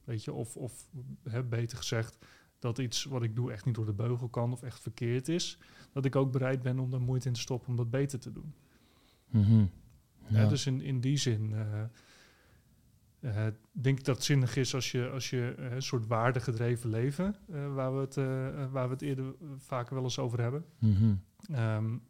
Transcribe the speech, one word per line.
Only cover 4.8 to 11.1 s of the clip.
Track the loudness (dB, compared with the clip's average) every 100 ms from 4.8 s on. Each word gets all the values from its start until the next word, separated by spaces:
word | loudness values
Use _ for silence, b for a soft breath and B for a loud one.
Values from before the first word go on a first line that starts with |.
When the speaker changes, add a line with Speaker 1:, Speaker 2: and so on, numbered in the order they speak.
| -10 -4 -2 0 0
Speaker 1:
is, | -2 -2 -8 B B B
dat | -2 2
ik | 4
ook | 2
bereid | 2 0 0
ben | 0 0
om | 0
daar | 0
moeite | 0 0 0
in |
te | -2
stoppen | -2 -4 -2
om | 0
dat | 0
beter | 2 0 -2
te | -8
doen." | -10 -12 -14 b b b b b b b
Speaker 2:
Mhm. | 4 8 8 6 0 -20 -20 _ _
Speaker 1:
Hè, | 2 4
Speaker 2:
Ja. | 6
Speaker 1:
dus | 4 2
in, | -2
in | 0 0
die | 2